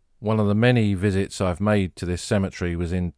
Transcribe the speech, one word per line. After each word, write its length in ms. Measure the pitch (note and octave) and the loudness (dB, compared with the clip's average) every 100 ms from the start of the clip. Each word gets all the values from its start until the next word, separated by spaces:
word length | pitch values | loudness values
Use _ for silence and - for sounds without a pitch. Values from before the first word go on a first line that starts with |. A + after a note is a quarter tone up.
| _ - | _ -10
One 220 | G#2 A2 | -2 0
of 60 | G#2 | 2
the 80 | |
many 400 | G#2 A#2+ B2 G#2+ | 4 4 4 2
visits 460 | F#2+ G2+ F#2+ G2 - | 2 0 0 -2 -2
I've 200 | F#2 F2+ | -2 0
made 360 | G#2 G#2 F#2 - | 2 2 0 -4
to 100 | F2+ | -6
this 160 | F2 | -6
cemetery 520 | - G#2 F#2+ - F2+ E2+ | -2 -2 -2 -4 -4 -2
was 160 | F2 | -2
in 200 | F#2 F2 | -2 -4